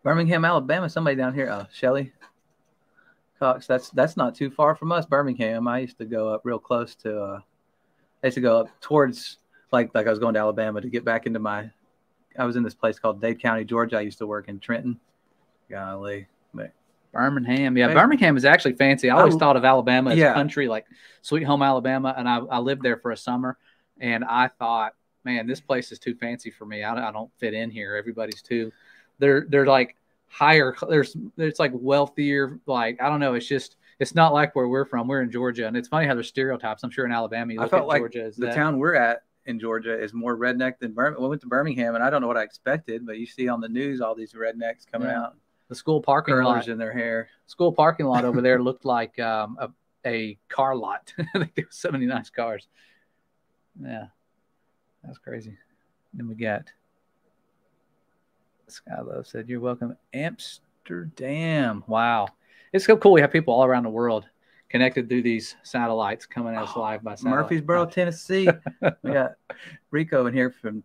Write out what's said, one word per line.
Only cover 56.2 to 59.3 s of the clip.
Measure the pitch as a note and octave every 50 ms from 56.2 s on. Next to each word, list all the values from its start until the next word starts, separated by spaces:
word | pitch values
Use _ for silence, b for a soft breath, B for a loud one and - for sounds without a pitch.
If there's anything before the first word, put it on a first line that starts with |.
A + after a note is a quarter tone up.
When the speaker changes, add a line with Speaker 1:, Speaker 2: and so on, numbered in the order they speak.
| A#2 A2+
Speaker 2:
we | A2+
got | A2 A#2 A2 G#2 G#2+ - - _ _ _ _ _ _ _ _ _ _ _ _ _ _ _ _ _ _ _ _ _ _ _ _ _ _ _ _ _ _ _ _ _ _ _ _ _ _ _ _
Skylo | - - _ - - - B1 - - - -
said, | -